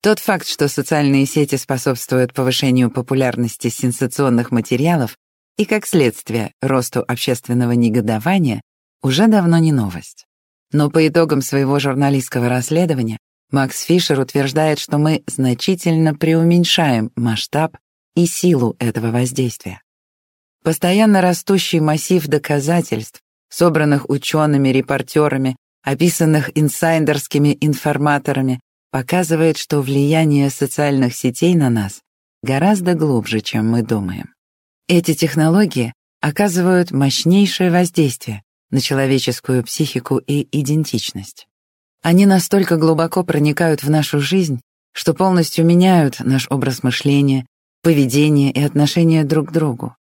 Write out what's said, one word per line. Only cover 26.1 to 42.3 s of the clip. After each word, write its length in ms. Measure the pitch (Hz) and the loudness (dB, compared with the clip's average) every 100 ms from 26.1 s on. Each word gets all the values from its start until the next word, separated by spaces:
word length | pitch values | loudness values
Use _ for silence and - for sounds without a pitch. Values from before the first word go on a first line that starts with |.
| 165 160 151 139 - | 2 2 2 0 -2
инсайдерскими 1000 | 151 - 165 165 151 143 - 143 147 143 | -2 0 0 0 0 -2 -2 0 0 0
информаторами, 1000 | 151 139 - 143 147 143 143 139 131 127 _ _ _ | -2 -2 -2 0 0 0 -2 -2 -2 -4 _ _ _
показывает, 680 | 131 127 175 170 160 165 151 | -8 -2 -2 0 2 2 0
что 240 | - 147 | -2 -2
влияние 680 | 131 139 143 160 160 143 139 | 0 0 2 2 2 2 0
социальных 640 | - 135 - 147 139 127 120 | -2 -6 -2 0 0 -2 -2
сетей 400 | 127 120 165 180 | -4 0 2 2
на 160 | 135 | 2
нас 300 | 117 101 - _ _ _ _ | 0 -4 -8 _ _ _ _
гораздо 500 | 120 135 175 208 180 | -4 0 2 2 0
глубже, 480 | 170 156 127 104 110 | 0 0 0 -2 -4
чем 260 | - - 107 | -4 -2 0
мы 140 | 117 | 0
думаем. 540 | 113 113 95 90 - _ _ _ _ _ _ | 0 -2 -4 -8 -12 _ _ _ _ _ _
Эти 280 | 175 170 156 | 0 2 -2
технологии 800 | 160 165 160 175 208 131 117 - _ _ | -2 0 2 4 2 0 -6 -8 _ _
оказывают 720 | 151 147 208 175 180 180 175 | -6 0 0 2 2 2 2
мощнейшее 800 | 135 139 - 165 185 202 - 180 | 0 0 0 2 4 2 2 0
воздействие 720 | 170 175 - 147 120 - 104 _ _ _ | 2 0 0 -2 -2 -10 -14 _ _ _
на 120 | 135 | -4
человеческую 840 | - 135 135 135 - 123 - 127 | -2 -2 0 0 -2 -6 -2 -2
психику 560 | 117 - 151 - 120 131 | -2 -4 -4 -4 -4 -4
и 280 | - 143 143 | -2 -4 -2
идентичность. 960 | 147 135 151 151 113 - - 98 - - _ _ _ _ _ | -4 -2 -2 -2 -4 -6 -12 -16 -20 -20 _ _ _ _ _
Они 240 | - 170 | 2 4
настолько 500 | 202 | 6